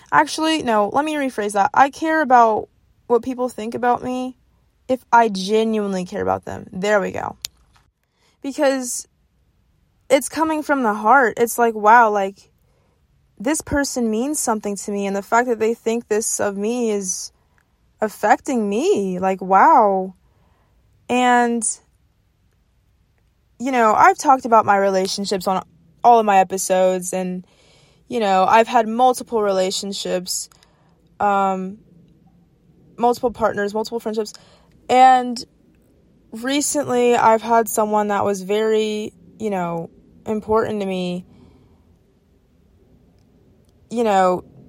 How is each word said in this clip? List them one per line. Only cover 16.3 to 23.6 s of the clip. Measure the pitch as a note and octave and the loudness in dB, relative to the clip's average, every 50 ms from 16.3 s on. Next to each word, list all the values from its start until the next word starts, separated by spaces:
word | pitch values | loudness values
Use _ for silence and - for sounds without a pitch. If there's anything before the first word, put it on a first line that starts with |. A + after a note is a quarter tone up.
| - - | -4 -4
of | G#3 G3+ G3+ | -4 -4 -4
me | G3 G3+ A3 A#3+ B3 A#3+ A3 | -4 -4 -4 -4 -2 -2 -2
is | G#3 G3+ G3 F#3 F#3+ - - - _ _ _ _ _ _ _ _ _ _ _ _ _ - | -2 -4 -4 -6 -10 -10 -12 -16 _ _ _ _ _ _ _ _ _ _ _ _ _ -6
affecting | G#3+ G#3+ - - - G#3+ B3+ - - - C4+ A#3 G#3+ G3+ | -6 -6 -6 -2 0 0 0 0 0 -4 -4 -2 -2 -2
me, | G3+ A3 D4+ G4 G4+ A3+ G3+ F#3+ F#3 F3+ | -2 -2 0 0 0 0 -2 -4 -4 -2
like, | F#3+ F#3+ F#3+ F#3 | -2 -2 -2 -4
wow. | G3 F#3 F#3+ F#3+ A#3 B3 A3+ B3 A3 G3+ G3 F#3+ F#3 F#3+ - _ _ _ _ _ _ _ _ _ _ _ _ _ _ _ _ _ _ - | -2 2 4 6 6 6 6 6 4 4 2 0 -4 -6 -12 _ _ _ _ _ _ _ _ _ _ _ _ _ _ _ _ _ _ -4
And, | A#3+ B3 B3 B3 B3 A#3+ A#3+ A#3+ A#3 A#3 A3 - - - _ _ _ _ _ _ _ _ _ _ _ _ _ _ _ _ _ _ _ _ _ _ _ _ _ _ _ _ _ _ _ _ _ _ _ | -2 0 2 4 4 4 2 2 -2 -4 -4 -6 -8 -10 _ _ _ _ _ _ _ _ _ _ _ _ _ _ _ _ _ _ _ _ _ _ _ _ _ _ _ _ _ _ _ _ _ _ _
you | - | -10